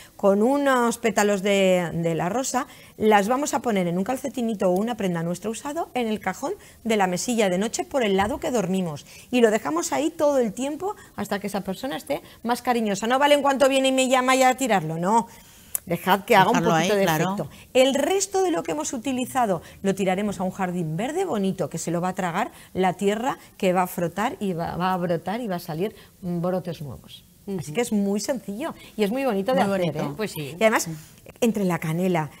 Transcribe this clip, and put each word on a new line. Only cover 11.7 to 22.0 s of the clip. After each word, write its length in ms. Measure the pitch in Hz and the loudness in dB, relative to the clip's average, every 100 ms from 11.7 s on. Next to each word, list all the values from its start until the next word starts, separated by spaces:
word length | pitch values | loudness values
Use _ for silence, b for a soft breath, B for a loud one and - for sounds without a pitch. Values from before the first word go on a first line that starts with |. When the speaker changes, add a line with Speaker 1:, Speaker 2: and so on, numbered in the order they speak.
| 190 262 294 | -8 -8 -8
Speaker 1:
esté 260 | - 302 - B | -6 -8 -8 B
más 180 | 226 240 | -4 -2
cariñosa. 460 | - 240 220 196 220 | 0 0 0 -2 0
No 100 | 262 | 2
vale 160 | 285 | 4
en 80 | 294 | 4
cuanto 260 | 277 269 269 | 4 4 4
viene 200 | 269 269 | 4 2
y 40 | |
me 160 | 262 254 | 2 2
llama 280 | 254 254 262 | 2 4 4
ya 140 | 254 | 4
a 40 | 254 | 4
tirarlo, 400 | 262 202 156 160 | 2 2 0 -2
no. 300 | 175 226 - B B B B B - | 2 2 2 B B B B B -4
Dejad 380 | 170 - 196 190 | -2 2 2 6
que 100 | 214 | 6
haga 140 | 185 | 6
un 80 | 180 | 4
Speaker 2:
Dejarlo 160 | 170 | 4
Speaker 1:
poquito 180 | 165 175 | 4 4
Speaker 2:
ahí, 60 | 208 | 2
Speaker 1:
de 60 | 190 | 2
Speaker 2:
claro. 180 | 156 175 | 2 0
Speaker 1:
efecto. 160 | 202 143 B B | -2 -6 B B
El 220 | 247 262 | 4 4
resto 480 | 277 294 381 392 381 | 4 2 0 0 0
de 80 | 370 | 2
lo 120 | 339 | 0
que 100 | 330 | -2
hemos 200 | 302 302 | -4 -4
utilizado 680 | 277 277 254 254 269 233 170 - B | -6 -4 -4 -4 -2 0 0 -4 B
lo 140 | 196 | -2
tiraremos 440 | 190 190 185 208 190 | 0 0 0 -2 -4
a 40 | |
un 80 | 185 | -4
jardín 480 | 185 185 180 165 160 | -4 -4 -2 -4 -4
verde 260 | 247 320 | -4 -2
bonito 460 | 381 233 190 190 143 | -2 -2 -2 -2 -4
que 80 | 165 | -6
se 120 | - | -4
lo 120 | 170 | -2